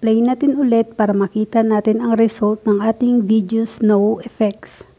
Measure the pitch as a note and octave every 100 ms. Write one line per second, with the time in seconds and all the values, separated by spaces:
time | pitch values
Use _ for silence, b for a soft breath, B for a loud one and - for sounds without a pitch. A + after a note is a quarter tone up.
0 | A3+ A3 A#3 B3+ C#4+ C#4 C4+ A#3 A3+ -
1 | G#3+ G3+ G3 G#3+ G#3+ A#3 A3+ G#3 G#3 A3
2 | A#3+ A3+ A3+ - G#3 G#3+ - G3+ A3 A3+
3 | B3 B3 G3 A3 F#3 A3 A3+ - A3 G#3
4 | G3+ A3 - - G#3+ G3 - - -